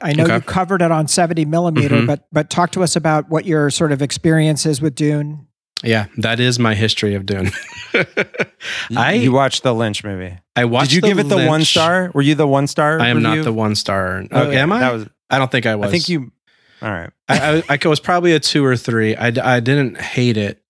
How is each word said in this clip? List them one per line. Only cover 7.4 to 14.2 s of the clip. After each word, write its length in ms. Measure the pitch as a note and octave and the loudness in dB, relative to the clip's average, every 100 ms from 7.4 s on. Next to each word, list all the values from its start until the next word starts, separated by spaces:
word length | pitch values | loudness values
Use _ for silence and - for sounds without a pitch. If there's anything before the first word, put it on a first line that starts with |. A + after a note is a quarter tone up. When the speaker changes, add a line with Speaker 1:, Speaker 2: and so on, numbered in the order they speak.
| F2+ - - | -2 -4 -10
Speaker 2:
<laughs> 220 | - - | -18 -4
Speaker 3:
Y-, 100 | - - - - - - - - - - A2 | -2 -2 -4 -4 -6 -8 -10 -12 -10 -4 0
Speaker 2:
I 160 | B2+ | 2
Speaker 3:
you 180 | A3 A#3+ | 2 2
watched 300 | C3 C3+ - | 2 2 0
the 120 | C3 | 0
Lynch 300 | A2+ A2+ G2+ | 0 -2 -4
movie. 320 | G#2+ F#2+ F#2 F#2 _ - | -6 -8 -10 -14 _ -2
Speaker 2:
I 80 | A#2+ | 0
watched 240 | B2 C#3+ | 2 2
Speaker 3:
Did 60 | E3+ | 2
you 40 | |
Speaker 2:
the 60 | G#3 | 4
Speaker 3:
give 100 | F#3+ | 2
it 100 | C#3+ | 2
the 80 | C#3 | 2
one 120 | C3 D#3 | 4 2
Speaker 2:
Lynch 80 | D#3 | 2
Speaker 3:
star? 420 | E3+ E3 F#3 F3+ | 2 2 0 0
Were 80 | C#3+ | 0
you 120 | C#3 | 2
the 120 | D3+ D3 | 2 2
one 200 | C#3 C#3 | 2 0
star 340 | - D3+ D#3+ | 0 0 0
Speaker 2:
I 80 | A#2+ | 0
am 140 | A#2 | 2
not 80 | A2+ | 2
Speaker 3:
review? 140 | D#3 | 0
Speaker 2:
the 80 | D3+ | -2
one 220 | A2 A2 | -2 0
star. 500 | G#2+ - G2 F#2 F#2 | -2 -2 -2 -2 -6